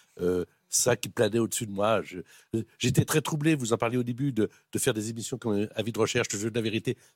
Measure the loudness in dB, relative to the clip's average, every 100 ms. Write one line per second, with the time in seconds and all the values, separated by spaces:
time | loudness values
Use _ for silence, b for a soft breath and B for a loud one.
0 | b -4 0 0 -2 _ _ 0 2 2
1 | -2 0 2 2 0 -2 -6 -2 2 2
2 | 0 -10 -14 b b -4 -4 b 2 2
3 | 4 2 0 0 2 2 2 0 2 0
4 | -2 -2 -2 2 0 b b -2 0 0
5 | -4 -6 -8 -6 -2 0 0 -2 -4 0
6 | 0 2 -2 -2 -2 -2 -2 -2 -4 -6
7 | b